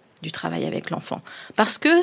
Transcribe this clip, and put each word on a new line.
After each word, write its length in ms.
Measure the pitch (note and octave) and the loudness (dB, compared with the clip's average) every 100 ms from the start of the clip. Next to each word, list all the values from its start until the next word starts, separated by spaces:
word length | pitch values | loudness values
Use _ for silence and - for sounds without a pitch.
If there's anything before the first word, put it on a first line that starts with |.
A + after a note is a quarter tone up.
| _ - | _ -16
du 100 | D#3+ | -12
travail 320 | - E3+ E3 | -8 -6 -6
avec 240 | D#3 - - | -4 -6 -8
l'enfant. 320 | - - - - - - - | -10 -8 -12 -12 -20 -6 0
Parce 200 | G#3+ - | 2 4
que 140 | D4+ E4+ | 4 4